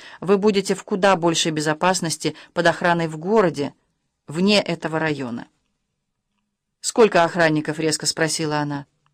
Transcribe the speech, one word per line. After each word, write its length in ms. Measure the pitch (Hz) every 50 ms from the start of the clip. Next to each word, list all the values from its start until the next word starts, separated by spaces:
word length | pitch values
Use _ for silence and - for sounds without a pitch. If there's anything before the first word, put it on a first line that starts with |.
| - - - -
вы 180 | 160 170 208
будете 380 | 196 196 214 190 202 190 202 190
в 80 | 185 -
куда 320 | - 214 196 196 196 190
большей 360 | 165 165 170 165 156 - 170
безопасности 840 | 156 151 151 156 151 151 180 180 190 - 180 160 - - - 151 147 - - - -
под 120 | 175 165
охраной 400 | 170 160 - 185 175 170 170 165
в 100 | 156 160
городе, 560 | 156 156 190 220 226 196 165 - 135 143 135 - _ _ _ _ _ _ _ _ _ _
вне 340 | - 143 170 190 202 208 202
этого 380 | - - 170 165 - 156 160 160
района. 480 | 160 156 147 139 131 120 117 123 - _ _ _ _ _ _ _ _ _ _ _ _ _ _ _ _ _ _ _ _ _ _ _ _ _ _ _
«Сколько 420 | - - - 247 226 208 - 175 170
охранников?» 560 | 165 - 180 170 156 156 151 151 - 151 160
резко 260 | 160 156 151 - -
спросила 520 | - - - 160 156 - - 160 151 151
она. 280 | 147 147 147 143 143 139 _ _ _ _ _